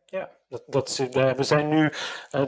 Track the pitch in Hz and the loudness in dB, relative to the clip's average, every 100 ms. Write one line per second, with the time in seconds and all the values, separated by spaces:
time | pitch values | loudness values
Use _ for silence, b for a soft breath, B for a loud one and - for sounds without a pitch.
0 | _ 190 180 _ - 123 - 139 - - | _ -10 -10 _ -16 -16 -4 -2 -2 -2
1 | 127 131 131 127 135 151 151 156 151 B | -2 2 2 2 2 2 4 4 2 B
2 | B B B 139 | B B B -2